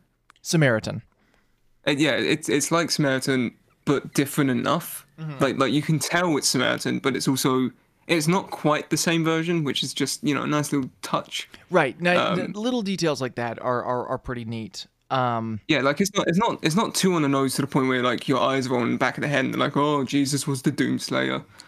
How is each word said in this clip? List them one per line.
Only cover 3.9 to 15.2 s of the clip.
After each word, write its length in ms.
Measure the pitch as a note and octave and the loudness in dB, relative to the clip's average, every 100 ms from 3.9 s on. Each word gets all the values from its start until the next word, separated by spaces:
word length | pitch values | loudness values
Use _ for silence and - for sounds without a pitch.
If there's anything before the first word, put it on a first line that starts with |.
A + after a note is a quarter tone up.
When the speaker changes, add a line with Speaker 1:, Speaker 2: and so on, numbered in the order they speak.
| C#3 - | 0 0
Speaker 2:
different 360 | - C#3 - C#3 | -2 0 0 0
enough. 560 | A#2+ - E3 - - - - | 2 0 -2 -2 -12 -18 -14
Speaker 1:
Mm-hmm. 240 | D#3 C#3 | -12 -2
Speaker 2:
Like, 140 | C#3 A#2 | 0 2
like, 160 | C3+ | 2
you 80 | C#3 | 2
can 180 | D3 D#3 | 2 0
tell 380 | - E3+ F3+ D3 | 0 0 2 0
it's 100 | - | 0
Samaritan, 520 | C3 A#2 B2 C3 B2 | 0 0 0 -2 -2
but 180 | C#3 B2+ | -2 -2
it's 100 | - | 0
also, 440 | C3 C#3 C3 B2+ - _ _ - | 0 2 2 0 -6 _ _ -2
it's 220 | E3 D3+ | 0 2
not 220 | F#3+ - | 0 -2
quite 380 | - D3+ D3 - | -2 0 0 0
the 80 | D3+ | -2
same 280 | - E3 D#3+ | 0 2 2
version, 400 | D#3+ E3 E3+ C#3+ | 0 0 0 0
which 180 | A2+ | -2
is 100 | C3+ | -4
just, 300 | - C3+ - | -2 -4 -2
you 100 | D3 | -2
know, 100 | C3+ | -2
a 40 | C3 | 0
nice 240 | D3 D3 | 0 0
little 180 | D3 B2+ - | -2 -4 -8
touch. 480 | - D3 - - - - - | -6 -6 -4 -10 -12 -16 0
Speaker 1:
Right. 300 | F3 C#3 - | 2 2 0
Now, 300 | F3 F3 - | 2 2 2
Speaker 2:
Um, 40 | F3+ | 0
Speaker 1:
th-, 180 | - G#3 | -2 -4
little 260 | A3+ B3 | -2 -2
details 380 | G3+ F#3 E3 C3 | -2 -2 -2 -2
like 140 | B2+ C3 | -4 -4
that 260 | A#2+ A2+ | -4 -4
are, 220 | B2 B2 | -2 -2
are, 240 | F#2+ B2 A#2 | 0 -4 -2
are 100 | B2 | -6
pretty 280 | - A#2+ A2+ | -6 -8 -6
neat. 420 | A2+ G#2+ - - _ _ | -8 -8 -12 -16 _ _
Um, 480 | C3+ | 0